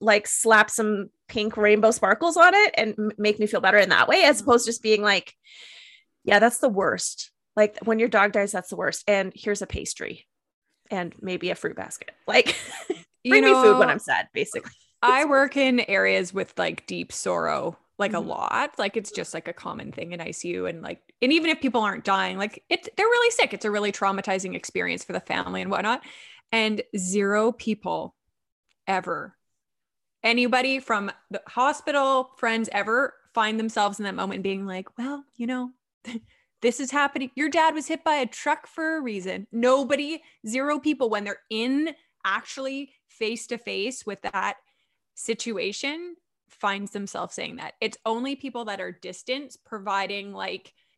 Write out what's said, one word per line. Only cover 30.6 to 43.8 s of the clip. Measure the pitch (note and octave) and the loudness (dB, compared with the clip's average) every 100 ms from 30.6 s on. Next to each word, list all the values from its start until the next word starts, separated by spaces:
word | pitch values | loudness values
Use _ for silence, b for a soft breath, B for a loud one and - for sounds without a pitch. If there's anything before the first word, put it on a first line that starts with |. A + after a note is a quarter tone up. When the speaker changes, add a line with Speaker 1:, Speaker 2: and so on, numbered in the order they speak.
| C4 C4+ | 2 -2
Speaker 2:
from | C4 A3 G3+ - - | -2 -2 -4 -10 -12
the | G3 - | -12 -8
hospital, | - C4 D4 - C#4+ C4+ C4 C4 - | 0 0 0 -2 0 2 2 -2 -4
friends | A#3 A3+ A3+ | -2 0 -2
ever | G3+ G3+ A#3 C4+ - _ - | -2 0 0 0 -4 _ -2
find | G#3+ A3 | 0 0
themselves | A3 A3 G3+ G3+ | -4 0 -2 -2
in | G3+ | -8
that | F#3 | -6
moment | F#3+ F#3+ | -6 -4
being | F#3+ G3 G3 | -4 -4 -6
like, | F#3 F#3 - | -10 -12 -10
"Well, | B3 C#4+ C#4 - | -8 -8 -12 -10
you | A#3 | -6
know, | B3+ B3 - _ _ - | -6 -8 -12 _ _ -14
<laughs> | A#3 _ _ _ _ | -14 _ _ _ _
this | - A#3+ | -2 -2
is | C4 | -2
happening. | C#4+ C#4+ C4 C4 - | 0 -2 -2 -8 -4
Your | D4 | -2
dad | E4 D#4+ D#4 | 2 2 0
was | - | -6
hit | D#4+ | -4
by | D#4+ D4 | 0 0
a | B3 | -2
truck | - D4 D#4 - | -4 -4 -4 -4
for | - D#4+ D#4+ | -8 -6 -4
a | |
reason." | B3+ G3+ F#3 F#3 G3+ | -6 -6 -6 -10 -8
Nobody, | A#3 A#3+ C4+ C4 C#4+ C#4+ D#4+ b b G#3+ | -2 2 2 2 -2 -2 -8 b b -6
zero | B3 C#4 D4 | -4 -2 -2
people, | D4+ C4 B3 | -2 0 0
when | G#3 | -2
they're | G#3 G3 - | -4 -10 -8
in | A3 A#3+ C#4 D#4 D4 _ _ G3 | -4 -2 -2 -2 -6 _ _ -4
actually | G3+ - - C4+ C4+ C#4 _ _ | -4 -6 -10 -8 -8 -12 _ _
face | - A3 A3+ - | -8 -6 -6 -8
to | A#3 | -10
face | G#3 G3 | -8 -6